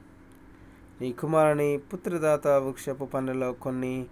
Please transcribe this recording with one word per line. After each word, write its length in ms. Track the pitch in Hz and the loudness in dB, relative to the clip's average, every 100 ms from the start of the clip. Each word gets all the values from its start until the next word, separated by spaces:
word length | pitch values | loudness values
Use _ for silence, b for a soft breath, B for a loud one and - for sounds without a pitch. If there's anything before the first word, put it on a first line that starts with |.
| - - - - - B B B B - | -20 -20 -20 -20 -20 B B B B -8
"నీ 100 | 127 | -8
కుమారుని 640 | 120 151 160 151 147 147 143 | -4 2 4 6 4 2 0
పుత్రదాత 720 | - 185 208 170 156 147 147 | -4 -8 -6 0 2 2 4
వృక్షపు 580 | 139 135 127 143 135 131 | 4 2 -6 -8 -8 -6
పండ్లలో 480 | 135 131 131 127 | -4 -4 -2 -4
కొన్ని 520 | 123 135 127 127 127 123 | -4 -6 -4 -4 -6 -8